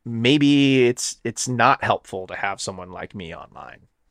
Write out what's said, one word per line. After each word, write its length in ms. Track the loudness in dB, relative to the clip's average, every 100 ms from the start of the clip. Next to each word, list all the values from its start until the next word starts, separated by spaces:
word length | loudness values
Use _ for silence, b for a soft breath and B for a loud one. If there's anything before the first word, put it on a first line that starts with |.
maybe 800 | -8 0 2 4 4 4 4 4 2
it's, 320 | 2 -6 -8
it's 240 | -10 -8 -6
not 340 | 2 4 4
helpful 440 | 0 -2 -2 -10 -10
to 100 | -6
have 240 | -6 -6
someone 320 | -10 -10 -14
like 220 | -14 -12
me 200 | -12 -12
online. 520 | -14 -18 -20 -20 -20 _ _ _